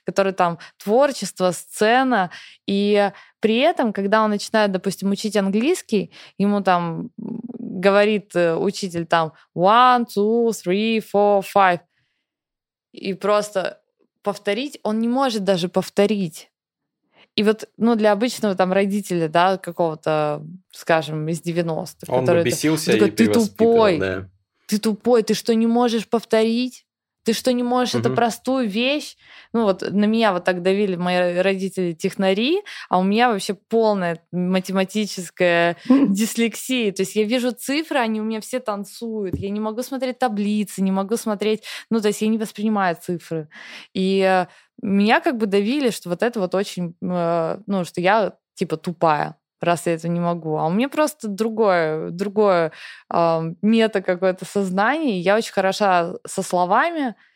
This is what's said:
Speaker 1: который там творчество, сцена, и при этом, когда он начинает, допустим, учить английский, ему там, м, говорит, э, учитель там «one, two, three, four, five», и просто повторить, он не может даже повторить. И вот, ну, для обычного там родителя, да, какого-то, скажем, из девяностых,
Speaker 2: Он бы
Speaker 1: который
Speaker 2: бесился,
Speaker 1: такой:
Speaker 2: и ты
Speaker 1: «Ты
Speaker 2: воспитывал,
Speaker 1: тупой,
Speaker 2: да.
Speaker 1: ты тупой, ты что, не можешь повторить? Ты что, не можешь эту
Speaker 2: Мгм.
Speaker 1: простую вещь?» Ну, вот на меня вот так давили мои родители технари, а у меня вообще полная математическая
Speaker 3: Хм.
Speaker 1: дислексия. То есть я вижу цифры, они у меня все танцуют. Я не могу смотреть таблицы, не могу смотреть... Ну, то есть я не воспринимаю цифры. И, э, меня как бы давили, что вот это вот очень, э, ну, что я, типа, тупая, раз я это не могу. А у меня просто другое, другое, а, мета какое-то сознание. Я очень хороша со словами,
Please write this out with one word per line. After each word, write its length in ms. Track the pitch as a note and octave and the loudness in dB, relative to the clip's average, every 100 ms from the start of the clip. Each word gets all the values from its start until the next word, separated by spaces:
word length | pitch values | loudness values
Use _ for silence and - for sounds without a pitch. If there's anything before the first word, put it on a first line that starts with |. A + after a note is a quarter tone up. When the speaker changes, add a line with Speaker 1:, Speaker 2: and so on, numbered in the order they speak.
| - | -6
Speaker 1:
который 280 | F#3 F#3+ | 0 0
там 260 | F#3+ F3 E3 - - | 2 0 -2 -12 -10
творчество, 680 | G3 A#3 C#4+ B3 F#3+ - F#3 | 0 2 2 0 -8 -2 -2
сцена, 800 | E3+ - - G#3+ B3 C4 A3+ F3 - - - - | -2 -6 0 2 4 2 0 -2 -6 -20 -12 -4
и 440 | G3 G3+ G#3 G3+ - - - | 0 2 2 2 -2 -20 -4
при 180 | G#3+ A3+ | 0 2
этом, 340 | D#4 F4 A#3+ | 2 2 -2
когда 300 | G3+ G3 A3 | -2 0 2
он 80 | G#3+ | 2
начинает, 400 | G#3 - A3 G#3 | -2 0 0 2
допустим, 380 | F#3 G3 - G3 | 0 -4 -4 -2
учить 260 | G3+ G#3+ G3+ | -2 -2 0
английский, 720 | G3 G#3 C4+ F4+ - G#3 E3+ - - - | 0 0 0 -2 0 -2 -2 -10 -12 -2
ему 220 | G3+ G3+ | 0 2
там, 480 | F#3+ F3 E3+ E3 - - | 2 2 0 -6 -10 -12
м, 200 | - - - - - F#3+ | -12 -10 -12 -12 -10 0
говорит, 540 | G3 G3 G#3 G#3 - F3+ | 2 4 4 2 -2 0
э, 200 | E3+ E3 | 0 0
учитель 500 | F#3 - F#3+ E3+ E3 | -2 -4 -6 -6 0
там 260 | E3+ D#3+ - _ D#3+ | 0 0 -6 _ 0
«one, 500 | F#3 A#3 B3+ B3 A#3 | 4 6 6 4 0
two, 420 | G3+ G#3 A#3 A#3 | -2 0 2 0
three, 480 | G#3+ F3 G3 A3 A3 | -2 -2 0 0 -2
four, 440 | - G3+ G#3 G3+ F#3+ G3+ | 0 2 4 2 2 4
five», 260 | F#3+ F3 _ _ _ _ _ _ _ _ _ _ _ | 4 2 _ _ _ _ _ _ _ _ _ _ _
и 200 | - G3 | -12 -8
просто 680 | F#3 G3 G#3 G#3 F#3+ E3+ - _ _ _ _ | -4 0 0 0 -4 -4 -8 _ _ _ _
повторить, 560 | G3+ G3 G3+ G3+ C#4 - | -6 -4 -2 -4 -4 -6
он 160 | G#3+ A3 | -4 -2
не 80 | A#3 | -2
может 360 | B3+ C4+ G#3+ | 0 0 0
даже 260 | F#3+ F#3 F3+ | 0 0 0
повторить. 840 | F#3+ - - G3+ G#3 E3+ - - _ _ _ _ _ _ _ _ - | -2 -2 2 2 2 -4 -8 -20 _ _ _ _ _ _ _ _ 0
И 80 | |
вот, 260 | G#3+ G#3+ - - | 2 0 -4 0
ну, 180 | A3+ A3+ | 2 4
для 180 | G#3+ | 4
обычного 420 | G3 B3 - G#3+ F#3 | 2 0 -2 -2 2
там 180 | F#3 | 2
родителя, 560 | F#3+ G3+ G#3 - F3 D#3+ | 2 2 0 -2 -2 2
да, 280 | E3+ F#3 F#3 | 4 4 2
какого-то, 840 | - E3+ E3 D#3 D#3+ D3+ D3+ D3+ D3+ F#3 _ | -4 -2 -2 -2 -2 0 0 -4 -10 -18 _
скажем, 560 | - - D#3+ D3+ D#3 D#3 | -8 2 2 2 -4 -4
из 120 | E3 | -6
девяностых, 680 | E3+ E3+ E3 D#3 - - - | -4 -2 -2 -4 -8 -12 -2
Speaker 2:
Он 200 | B2+ B2+ | 0 2
бы 80 | E3+ | 2
Speaker 1:
который 0 | |
Speaker 2:
бесился, 560 | E3+ D#3+ D3+ D#3+ - | 2 0 0 0 2
Speaker 1:
такой: 160 | A2 G#2 | 4 4
Speaker 2:
и 20 | |
ты 140 | - A3+ | 4 4
Speaker 1:
«Ты 20 | |
Speaker 2:
воспитывал, 680 | A3 G#3 - A#3 A#3 G#3 D#3+ | 4 0 2 4 6 4 2
Speaker 1:
тупой, 20 | |
Speaker 2:
да. 320 | F#2+ F#2+ G2 _ _ _ - | -2 -4 -8 _ _ _ -4
Speaker 1:
ты 120 | G#3 | -2
тупой, 440 | A3+ G3+ A#3 A#3+ | 0 -2 2 2
ты 100 | G#3+ G#3 | 2 -2
что, 200 | - A3+ | 0 0
не 120 | A#3 | 2
можешь 420 | A#3 B3 A3+ - | 2 2 0 -2
повторить? 760 | A3+ - A3 A3 A#3 B3+ - _ _ _ _ - | -4 0 2 2 0 -4 -8 _ _ _ _ -4
Ты 80 | |
что, 200 | A3 C4 | -2 0
не 100 | B3 | 0
можешь 320 | A#3+ B3+ B3 A#3+ | 0 0 0 0
эту 160 | A#3 | 0
Speaker 2:
Мгм. 20 | |
Speaker 1:
простую 560 | - A#3 - - C4 A3+ | 2 0 -2 -4 -2 -2
вещь?» 480 | G#3 B3+ D4 - - _ - - | 0 0 -2 -6 -18 _ -20 -6
Ну, 100 | A#3 G#3+ | 0 0
вот 160 | F#3 | 0
на 220 | - G3 G#3 | 0 0 2
меня 280 | A3+ A3 | 2 2
вот 120 | F3+ F#3 | 2 0
так 160 | F3+ | 0
давили 320 | F3+ G3 G#3 F3 | 0 0 0 -2
мои 420 | F3+ F3+ F3+ F3 | 0 0 0 0
родители 520 | F#3+ G3 F#3+ F#3+ F3 | 0 0 -4 -4 -4
технари, 720 | D#3+ F#3+ - F#3+ G3 B3 F#4+ - - - | -4 -6 0 0 2 0 -2 -4 -12 -2
а 100 | F#3 | 0
у 40 | |
меня 260 | G3 G#3+ B3 | 2 2 2
вообще 260 | G3 - F#3+ | 0 -4 -8
полная 680 | - A3+ A3 G3+ F3 E3 - | -2 2 2 2 -2 -6 -6
математическая 1500 | F3 F3+ F#3 F#3 F#3+ F#3+ G#3+ G3+ - E3+ - F3+ E3+ E3+ E3+ A#3+ | -4 0 -2 0 -2 -2 -2 -4 -6 -8 0 2 4 2 0 2
Speaker 3:
Хм. 180 | C4+ G#3+ | 4 4
Speaker 1:
дислексия. 840 | G3 A3 - A#3 - - B3+ G#3 | 0 -2 0 -2 -2 -4 -2 -2
То 100 | F#3 | -2
есть 120 | F#3+ G#3+ | -4 -2
я 80 | G#3 | 0
вижу 260 | B3 B3 | 0 -2
цифры, 480 | G#3+ - C#4+ D#4+ D4 | -4 -4 -4 -2 -2
они 220 | A3+ A3 | 0 -2
у 40 | A3 | -4
меня 160 | A3 | -6
все 180 | - B3+ | -6 -8
танцуют. 760 | B3 G3+ G3 - A#3 A3 F#3+ F3+ | -6 -8 -10 -12 -10 -8 -6 -6
Я 100 | G3 | -6
не 80 | G#3 | -6
могу 220 | G#3+ A3 | -6 -6
смотреть 360 | B3+ C4 B3+ B3 | -8 -6 -6 -2
таблицы, 640 | B3+ G#3 G#3 G#3 G3 - | -2 -2 -2 -2 -4 -2
не 80 | F#3+ | -2
могу 260 | F#3+ G3 A3+ | -2 -2 -4
смотреть... 460 | A3 G3+ G#3+ G#3+ - - - | -4 -2 -2 -4 -6 -14 -4
Ну, 100 | A3+ | -2
то 80 | G#3 | 0
есть 120 | - | 0
я 60 | G#3+ | 0
не 80 | A3 | -2
воспринимаю 580 | A3 - G#3+ G#3+ F#3 E3 | -4 -6 -2 0 0 -2
цифры. 480 | - E3+ - D#3+ D3+ - - - - | -6 -8 -6 -10 -10 -16 -20 -20 -10
И, 280 | F#3+ F#3+ F#3+ | -4 0 2
э, 260 | F#3+ F#3 F3 _ _ - | 2 2 0 _ _ -10
меня 380 | G3+ G3+ G#3 D4 | -2 2 4 2
как 160 | - A#3+ | 2 -2
бы 100 | G#3+ | 0
давили, 440 | G3+ G3+ D4 B3+ | 0 0 0 -2
что 180 | - F3 | -2 -6
вот 140 | F3 | -2
это 160 | A#3 A#3 | -2 -2
вот 140 | F3+ F#3+ | -2 -2
очень, 400 | G3+ - E3+ - | -4 -6 -8 -8
э, 580 | F3+ F3+ E3 E3+ D#3+ F#3 G3+ | -6 -2 0 0 -2 -6 -4
ну, 180 | G3 E3+ | -4 -4
что 160 | - | -2
я, 320 | F3 A3 F#3+ - _ - | 2 2 0 -4 _ -8
типа, 220 | E3+ D#3 | -6 -4
тупая, 600 | - E3 E3 D3+ D#3 - _ - | -6 0 2 2 -2 -8 _ -6
раз 260 | E3+ E3+ E3+ | -2 0 0
я 60 | D#3+ | -4
это 140 | E3+ | -2
не 100 | E3+ | -2
могу. 360 | E3+ E3+ D#3+ D#3 | -2 -4 -4 -2
А 100 | D#3+ | 0
у 40 | |
меня 180 | G3 C4+ | 0 -2
просто 380 | D4+ D4+ - G#3+ | 0 -2 -2 -8
другое, 800 | F#3+ A3+ A3 G#3+ F3 D#3 D#3 F3 | -4 -4 0 2 2 0 -2 -6
другое, 640 | F3 G3+ G3+ G#3 F3 D#3+ - - - - | -6 -4 0 2 2 0 -6 -20 -18 -4
а, 340 | - E3+ E3 E3 E3 | 0 2 0 -4 -2
мета 380 | G#3+ A3+ A3 G3+ | 2 4 2 0
какое-то 420 | F#3 F3 F#3 F#3 F3+ | -2 0 0 -2 -4
сознание. 720 | G3+ F#3+ F#3 A3 D#4 D4 F#3 | -4 -2 0 0 0 -2 0
Я 160 | F3 G#3+ | 2 0
очень 160 | - | 0
хороша 640 | G3+ F#3+ F#3 G3+ F3 E3+ - - | -2 -2 2 2 2 0 -6 -10
со 160 | - | -8
словами, 720 | - F3+ F3+ A3+ E4 E4 C4 - _ | -2 0 2 2 0 -2 -6 -6 _